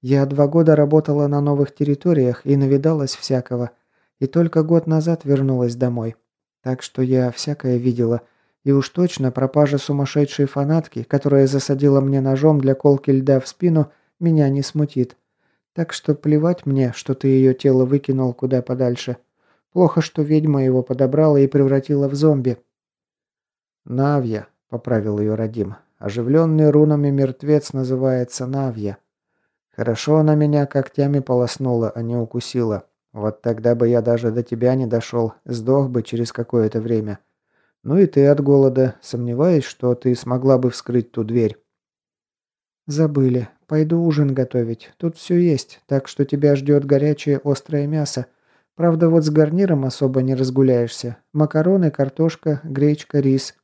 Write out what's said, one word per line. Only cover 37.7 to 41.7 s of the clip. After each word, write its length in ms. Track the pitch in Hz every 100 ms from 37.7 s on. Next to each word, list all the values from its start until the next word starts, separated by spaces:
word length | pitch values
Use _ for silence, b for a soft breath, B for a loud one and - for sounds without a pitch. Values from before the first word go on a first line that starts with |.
| _
Ну 160 | 117 160
и 80 | 185
ты 180 | - 139
от 160 | 143
голода. 540 | 139 139 135 127 131 -
Сомневаюсь, 600 | - 120 120 120 165 165
что 300 | 131 - 127
ты 220 | 120 127 123
смогла 420 | - 127 131 131
бы 140 | 127
вскрыть 400 | - - 123 113
ту 120 | -
дверь». 320 | 110 120 110 107 _